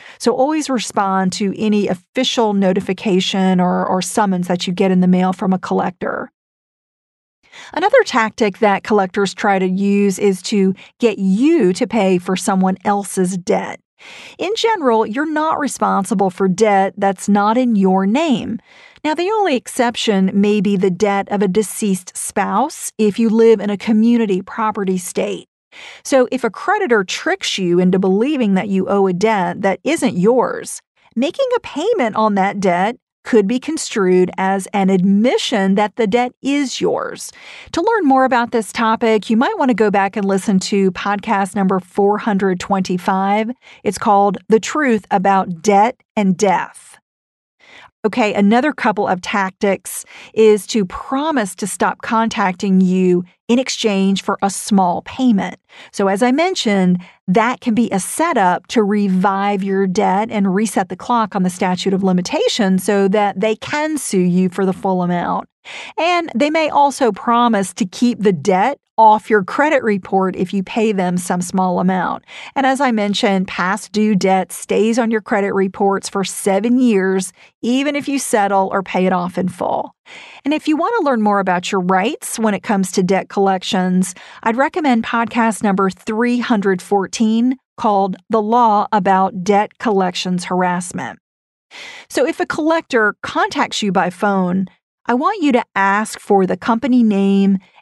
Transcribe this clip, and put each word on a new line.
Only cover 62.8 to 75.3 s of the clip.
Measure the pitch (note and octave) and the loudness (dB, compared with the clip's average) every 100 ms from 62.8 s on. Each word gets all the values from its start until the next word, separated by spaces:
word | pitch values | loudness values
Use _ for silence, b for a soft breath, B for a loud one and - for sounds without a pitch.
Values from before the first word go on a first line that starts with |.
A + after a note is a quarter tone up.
so | F3+ G3+ G3 | 2 2 2
that | G#3+ G3+ F#3+ | 2 0 0
they | A3 | -2
can | A3 - D4 D#4 D4+ | -4 -4 -4 -4 -4
sue | - G3 | -2 0
you | F3+ F3+ F#3 | 2 2 0
for | F3+ F#3+ | 0 -2
the | |
full | F#3 G3 F#3 | -2 -2 -2
amount. | F3 F3 F3 F#3 - _ B B B - | 0 -2 -2 -4 -8 _ B B B -4
And | E4 F4 E4+ | 0 0 -2
they | A3+ D4 | -2 0
may | D#4+ D#4 | 0 0
also | - C#4 - A#3+ | 2 2 2 -2
promise | G3 - A#3 A#3+ G#3+ G3 | -2 0 2 2 2 -2
to | - F#3+ | -4 -6
keep | - A#3+ G#3+ | 0 0 2
the | G#3 | 0
debt | F3 C3+ F#3 A3+ C#4+ _ - | 0 2 2 0 -2 _ 4
off | A3 G#3+ - | 6 6 2
your | G#3+ | 0
credit | F#3 - D4 D4 | 0 0 0 2
report | A#3 G3+ - F#3+ F#3+ - | 0 -2 -2 -2 -2 -2
if | F#3 | -4
you | G3 | -4
pay | F#3+ - A3 | -4 0 0
them | G3 F3+ F3+ | 0 0 -2
some | F3+ F3+ | -2 -4
small | F3+ F#3+ F#3 F3+ | -2 0 0 2
amount. | F#3 F#3 E3+ - B B B | 0 0 -2 -4 B B B
And | - C4+ | -2 0
as | C4 | 2
I | C4+ | 0
mentioned, | A3 G#3 G3+ G3+ G3 F#3+ | 0 0 0 2 2 0
past | - F3+ G#3 - | -2 -2 -4 -4
due | - G#3+ | 0 2
debt | G3+ F#3+ F#3+ F3 | 4 4 2 0
stays | - - F#3+ A3 A#3 | -8 -4 0 2 2
on | A3+ | 0
your | A3 | -2
credit | - | -2